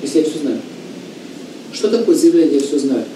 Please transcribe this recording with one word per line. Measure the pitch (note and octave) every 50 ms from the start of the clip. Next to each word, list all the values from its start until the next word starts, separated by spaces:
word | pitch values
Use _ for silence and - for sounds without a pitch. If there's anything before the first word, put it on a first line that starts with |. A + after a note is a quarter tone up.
| C#3
Если | C3+ - E3
я | D3+
все | D#3 D3+ D#3+
знаю. | D3 C3 A2 - - - - - - - - - - - - - - - - - - - - - - -
Что | - - - G#3
такое | A3+ A#3 A#3 - E3+
заявление | - - E3+ E3 E3+ D#3+ C#3+ C#3
«я | C#3
все | C3 - C#3+ C#3+
знаю»? | B2+ C3+ C3 A2+ A2 - -